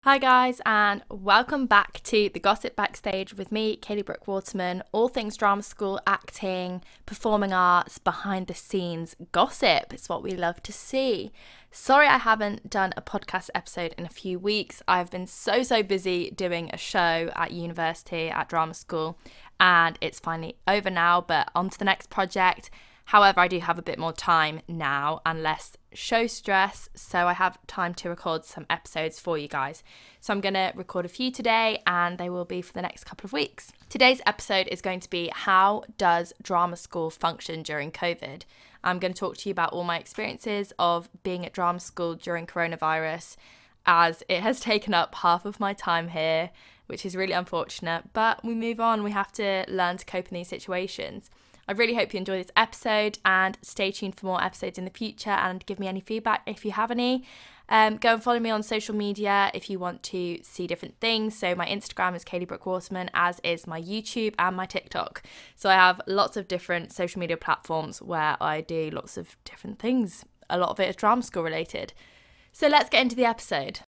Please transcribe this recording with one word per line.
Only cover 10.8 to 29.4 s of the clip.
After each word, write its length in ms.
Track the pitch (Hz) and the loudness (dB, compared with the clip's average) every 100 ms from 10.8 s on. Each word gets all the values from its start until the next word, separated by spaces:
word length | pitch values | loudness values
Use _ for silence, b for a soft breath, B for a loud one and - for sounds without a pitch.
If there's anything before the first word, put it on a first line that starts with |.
| - 262 269 190 214 B B B B | -4 0 0 -2 -4 B B B B
Sorry 380 | - - 277 294 | -6 4 6 8
I 100 | 262 | 6
haven't 500 | 233 220 208 208 202 | 4 2 2 -4 -4
done 260 | 202 190 - | 0 0 -2
a 40 | |
podcast 480 | - 202 - 185 - | -6 -8 -4 -6 -4
episode 400 | 180 - - 170 - | -8 -6 -6 -6 -6
in 120 | 170 | -12
a 20 | |
few 300 | - 190 180 | -10 -6 -2
weeks. 420 | 196 214 - - - | 0 -2 -2 -6 0
I've 240 | 185 175 | 0 0
been 160 | 185 185 | -6 -8
so, 340 | - - 226 | -6 0 0
so 220 | 254 233 | 2 2
busy 480 | 196 190 185 180 170 | 2 0 0 -2 -4
doing 400 | - 180 170 165 | -4 -2 -2 -4
a 40 | - | -8
show 520 | - 202 170 165 165 - | -4 0 2 2 -2 -4
at 160 | 170 | -4
university, 760 | 175 170 170 165 165 - 170 160 | -4 -8 -2 -4 -4 -8 -4 -4
at 200 | - - | -4 -2
drama 240 | 165 160 | 0 -2
school, 460 | 160 - 165 160 160 B B B _ | -4 -6 -4 -4 -6 B B B _
and 400 | 185 175 165 - | 6 8 4 0
it's 180 | 156 - | -6 -6
finally 360 | - 165 160 - - | -6 -6 -8 -4 2
over 220 | 202 196 | 2 2
now, 320 | 180 170 175 | 2 4 4
but 300 | 175 156 - | 4 0 2
on 160 | - 185 | -2 -2
to 80 | - | 0
the 80 | 196 | 0
next 240 | - - | 0 -2
project. 640 | - 190 196 185 - - B B B - | -4 -2 2 2 2 -10 B B B 4
However, 360 | 208 202 185 | 8 8 8
I 80 | 180 | 4
do 100 | 180 | 4
have 180 | 170 170 | 0 -2
a 40 | |
bit 180 | 170 - | -2 -4
more 140 | 165 | -4
time 480 | 160 - 165 156 156 - | -4 2 4 4 -2 -10
now 520 | 170 143 139 143 160 165 | -4 -2 0 -2 -4 -6
and 180 | 160 | -2
less 320 | 156 156 - - _ | -2 -2 -8 -14 _
show 360 | - - 226 233 | -12 -2 0 0
stress, 600 | - - 196 190 - - - | -4 0 2 2 -2 -10 -10
so 320 | - 180 175 | -4 2 2
I 60 | |
have 240 | 180 185 - - | 2 0 -2 -12
time 260 | - 175 175 | -6 -4 -4
to 140 | 175 | -8
record 360 | 170 180 160 - | -6 -4 -4 -6
some 200 | - 156 | -14 -4
episodes 500 | - - 160 160 - | -4 -4 -4 -4 -4
for 180 | - | -4
you 120 | 160 | -4